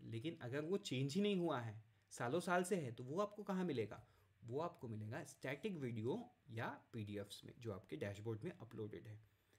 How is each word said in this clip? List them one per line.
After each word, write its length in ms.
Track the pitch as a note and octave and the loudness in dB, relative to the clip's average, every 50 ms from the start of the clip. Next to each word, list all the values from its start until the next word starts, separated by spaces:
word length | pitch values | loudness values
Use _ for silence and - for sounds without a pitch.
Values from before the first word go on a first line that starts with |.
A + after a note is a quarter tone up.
लेकिन 360 | C3 A#2 A2 A2+ B2+ D#3+ E3 - | -8 -4 -4 -2 -2 -2 -4 -4
अगर 200 | - A#2 B2+ D3 | -4 -2 0 0
वो 160 | D3+ E3 G3 | 2 2 2
change 380 | G3+ - - C#3 B2+ C3+ C#3 C#3+ | 0 2 2 2 2 2 4 4
ही 60 | G3 | 4
नहीं 160 | G3+ G#3 G3+ | 6 6 6
हुआ 240 | F3+ E3+ D#3 C#3 B2 | 6 4 4 2 2
है, 240 | A#2 A2 G#2 A2 - - _ _ _ - | 0 -2 -6 -8 -12 -16 _ _ _ -10
सालों 300 | - - B2 A#2+ C#3+ F3 | -4 -2 0 2 2 2
साल 240 | F3 F3+ F3 F3+ F#3 | 4 6 6 6 6
से 120 | F#3 G#3+ | 6 4
है, 160 | F3 C#3+ A#2 | 2 2 0
तो 120 | A#2 - B2+ | -4 -4 -4
वो 160 | B2+ D3+ F#3+ | -2 0 2
आपको 220 | G#3 G3+ - - | 0 0 -2 -4
कहाँ 220 | G3+ - F#3 F#3 F3+ | -2 0 2 2 2
मिलेगा? 420 | E3+ C3+ A#2 G#2+ G#2 - - - - - - - - _ _ - | 4 4 2 2 0 -2 -8 -12 -16 -20 -20 -20 -20 _ _ -6
वो 160 | A2+ A#2 D3 | -2 0 0
आपको 280 | E3+ F3 E3+ - - A2+ | 0 0 -2 -4 -6 -4
मिलेगा 360 | A2 G#2+ G#2+ G#2+ A#2+ - - | -4 -4 -4 -2 -4 -4 -4
static 520 | - - - - C#3 - - - A3 F#3 | -6 -8 -6 -4 -2 -2 0 -2 -2 -2
video 580 | D#3 C3+ A#2+ A#2 A2 A2 B2 F3 B3 A#3+ - - _ _ C3+ | 0 0 0 0 2 2 2 2 0 -2 -6 -14 _ _ -8
या 320 | A2+ A2+ C3 G#3 C#4 - - _ | -4 -2 -2 -2 -4 -6 -10 _
पीडीएफ़्स 520 | - A#2 G#2 G#2 G2+ G2+ G2+ - - - - | -6 -4 -4 -2 -2 -4 -4 -6 -8 -12 -12
में, 100 | - - - | -14 -12 -8
जो 140 | A#2+ A2 | -4 -4
आपके 240 | F#2+ F#2 - - D#3 | -4 -4 -6 -6 -4
dashboard 440 | D3+ G#2+ G2+ G2 G#2+ G#2+ A#2 A2+ G#2+ | -2 -2 -2 -2 -2 -2 -2 -2 -2
में 80 | A2+ F#3 | -2 -6
uploaded 560 | - - A#2 A2 - A#2 G#2+ G#2 G2+ E2+ - | -6 -8 -10 -10 -6 -6 -6 -4 -6 -8 -10
है, 160 | A2 G#2+ G#2+ - - _ _ _ _ _ | -10 -12 -14 -16 -20 _ _ _ _ _